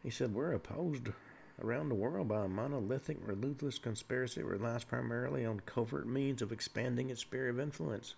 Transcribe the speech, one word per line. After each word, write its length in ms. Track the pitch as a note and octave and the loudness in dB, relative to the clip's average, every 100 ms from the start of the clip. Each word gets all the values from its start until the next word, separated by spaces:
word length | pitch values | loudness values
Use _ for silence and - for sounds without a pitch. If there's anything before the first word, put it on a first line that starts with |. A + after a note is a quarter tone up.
He 80 | - | -6
said, 240 | - B2+ | 0 0
"We're 200 | G#2 D#3+ | 2 2
opposed 560 | B2 - - F3 C3+ A#2+ - - - - - | 0 -2 -2 0 0 -4 -8 -14 -20 -18 -4
around 280 | A2 A#2+ D3+ | -2 0 2
the 60 | |
world 320 | G#2+ A2+ F#3 C3+ | 2 2 2 2
by 180 | G#2+ | 2
a 20 | F#2+ | 2
monolithic, 680 | F#2+ C3 C#3 G2+ C3 - D3+ | 0 0 0 2 0 0 -4
ruthless 580 | - G2 C3 C#3 C#3+ - | -2 0 0 0 -2 0
conspiracy 640 | A#2+ G#2+ - B2+ B2 - | -2 -2 0 0 0 -2
that 60 | - | 0
relies 360 | - A#2 A#2+ | 2 2 0
primarily 640 | - B2 A#2+ A#2 C3 C#3 | 0 0 2 0 0 2
on 140 | A#2 G#2+ | 2 0
covert 460 | - - A2+ D3 A#2 | 0 0 2 0 0
means 340 | C3 C#3 B2 | 2 2 2
of 100 | A2+ | -2
expanding 580 | A2+ - - B2 B2 C3 | -2 -2 0 2 2 0
its 120 | B2 | -4
sphere 280 | - B2 C3 | -4 0 2
of 100 | A#2+ | 2
influence." 560 | D3 C#3+ D#3+ G#2+ - | 0 0 -2 -2 -4